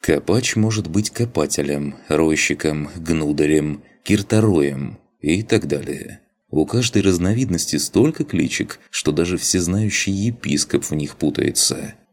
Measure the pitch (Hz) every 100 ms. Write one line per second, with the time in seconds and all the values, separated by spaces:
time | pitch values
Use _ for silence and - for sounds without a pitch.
0 | - 76 71 104 127 113 107 107 87 87
1 | 107 - 117 - 73 - 71 71 71 69
2 | - 78 80 78 - 71 80 76 73 87
3 | 80 82 76 73 76 76 76 73 - _
4 | - 101 101 107 110 87 71 67 69 -
5 | _ _ 73 90 110 110 - 71 71 71
6 | - - _ _ _ 76 76 113 120 104
7 | 98 87 90 110 131 87 - 76 - -
8 | 135 160 - 90 78 - - - _ -
9 | - 76 87 90 - 92 87 95 107 -
10 | - 98 107 117 69 71 - - - 76
11 | 71 - 78 - 69 - - - - -
12 | _